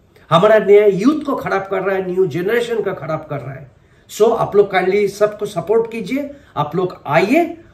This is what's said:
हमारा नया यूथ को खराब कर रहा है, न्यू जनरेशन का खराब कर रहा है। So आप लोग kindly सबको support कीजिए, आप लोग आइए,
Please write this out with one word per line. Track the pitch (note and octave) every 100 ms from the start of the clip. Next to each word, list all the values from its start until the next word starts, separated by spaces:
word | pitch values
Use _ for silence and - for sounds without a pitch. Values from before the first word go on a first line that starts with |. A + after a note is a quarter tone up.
| _ _ -
हमारा | E3 G#3 A3
नया | F#3+ G3+ G#3
यूथ | F3+ A#3+ D#4
को | C#4
खराब | C4 F#3 G3 -
कर | F#3+
रहा | F#3+ F#3+
है, | F#3
न्यू | F3+ F#3
जनरेशन | E3+ F#3 A#3+ A#3+ A3
का | F#3+
खराब | - D#3 D#3 -
कर | C#3
रहा | C#3+
है। | - - _ _ _ _
So | - A3+
आप | A3+ - G3+
लोग | -
kindly | F#3 F#3 G3+ G3
सबको | - G#3 - G3+
support | E3+ E3 A3+ A3+
कीजिए, | A3+ F3+ C4+ C#4 - - -
आप | C#3+ F3
लोग | F3+ - -
आइए, | D3+ G3 D4+ E4 - -